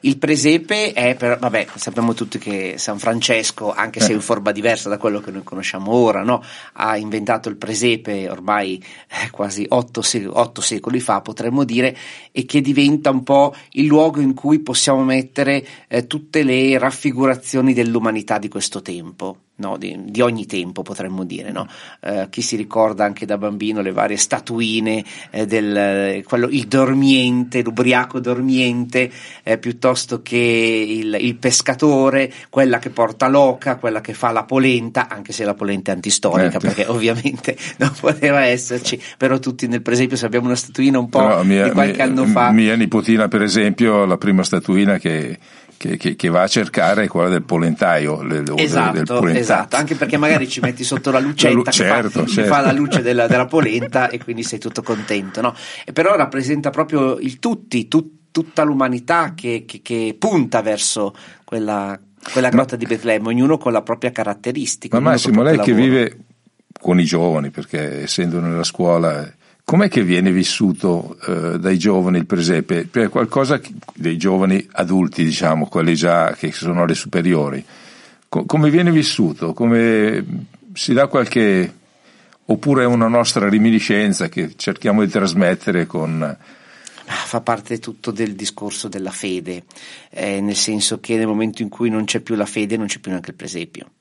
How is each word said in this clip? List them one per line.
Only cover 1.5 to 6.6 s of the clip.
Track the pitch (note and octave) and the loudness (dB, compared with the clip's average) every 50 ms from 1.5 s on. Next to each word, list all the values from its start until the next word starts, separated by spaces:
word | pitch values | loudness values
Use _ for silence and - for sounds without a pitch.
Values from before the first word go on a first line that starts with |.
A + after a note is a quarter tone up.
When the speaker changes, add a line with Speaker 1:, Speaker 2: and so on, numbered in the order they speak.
| G#2+ A2 G2 - - | 0 0 -2 -4 -8
Speaker 1:
sappiamo | - - - G#2 A#2+ A#2 A#2 A2+ | -10 -10 -6 -4 -2 0 0 0
tutti | - A#2 G#2 - | -2 -6 -8 -8
che | G#2+ - G#2+ G2+ F#2+ F#2+ F#2 - | -10 -6 -6 -6 -6 -6 -6 -8
San | - - - G#2+ G2+ | -8 -6 -8 -8 -2
Francesco, | - A2+ A2+ A#2 G#2 - A#2+ A2+ A2 - - - A2 G#2 - | -2 -2 -2 0 0 0 0 0 0 -2 -6 -4 -6 -4 -2
anche | - G#2+ A2 - A2+ | -2 -4 -4 0 0
se | A2 G#2 A2 | 0 2 2
Speaker 2:
Eh. | |
Speaker 1:
in | G#2+ | 0
forma | G2+ - A#2+ G#2 G2+ G#2 G2+ | 0 -2 -2 0 0 -2 -4
diversa | G#2 G#2 A#2 A2+ G#2+ - | 0 0 0 0 0 -2
da | G2+ G#2 | -6 -6
quello | G2+ - A2 G2+ G#2 | -2 -2 -2 -2 -2
che | G2+ - | -6 -10
noi | F#2+ G2 F2 | -12 -12 -12
conosciamo | - - F#2+ G2 - - F#2+ G2 G#2 | -12 -12 -8 -8 -8 -8 -6 -4 0
ora, | A2+ B2 A#2+ A2+ G2+ G2 G2 | 2 4 4 4 2 0 0
no? | A#2 B2 A2 - - - - | -2 -2 -2 -4 -12 -20 -20